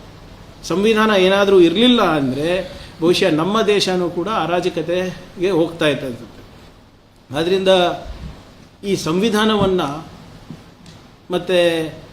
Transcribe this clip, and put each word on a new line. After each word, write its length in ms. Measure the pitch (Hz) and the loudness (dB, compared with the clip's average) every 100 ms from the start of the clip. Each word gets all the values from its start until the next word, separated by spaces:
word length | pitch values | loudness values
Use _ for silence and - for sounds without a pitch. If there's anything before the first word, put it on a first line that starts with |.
| - - - - - - | -20 -20 -20 -20 -20 -18
ಸಂವಿಧಾನ 460 | - 170 214 214 220 | -6 -2 2 2 2
ಏನಾದ್ರೂ 500 | 196 185 196 202 196 | 4 4 4 4 6
ಇರ್ಲಿಲ್ಲ 420 | 170 180 247 240 | 6 6 4 4
ಅಂದ್ರೆ 720 | 185 156 135 127 160 180 180 - - - | 2 0 0 -2 -2 -2 -4 -12 -18 -4
ಬಹುಶಃ 300 | 165 180 190 | 0 2 2
ನಮ್ಮ 320 | 151 175 220 | 0 0 0
ದೇಶನೂ 480 | 202 202 190 185 175 | 2 0 0 -2 -2
ಕೂಡ 180 | 160 175 | -4 -4
ಅರಾಜಕತೆಗೆ 1200 | 220 160 175 180 165 160 180 185 - - - 180 | -4 -2 -2 -2 -4 -4 -4 -4 -8 -16 -6 -2
ಹೋಗ್ತಾ 380 | 170 165 - 156 | 0 -2 0 -2
ಇತ್ತು 180 | 131 135 | -2 -6
ಅನ್ಸುತ್ತೆ. 360 | 117 113 - - - - - - _ _ _ - 135 | -10 -14 -20 -20 -20 -20 -20 -20 _ _ _ -12 -6
ಆದ್ರಿಂದ 320 | 165 190 190 185 175 - - - - - - - - _ | -2 0 2 2 2 -2 -12 -14 -16 -18 -20 -20 -20 _
ಈ 120 | 202 180 | -4 -4
ಸಂವಿಧಾನವನ್ನ 840 | 156 175 226 208 220 214 196 180 147 147 - - - - - - - - - - - - - | -2 0 0 0 0 2 0 0 -4 -8 -14 -20 -20 -20 -20 -20 -20 -20 -20 -20 -20 -20 -8
ಮತ್ತೆ 580 | 180 180 180 175 165 156 - - | -6 0 2 2 0 -6 -10 -20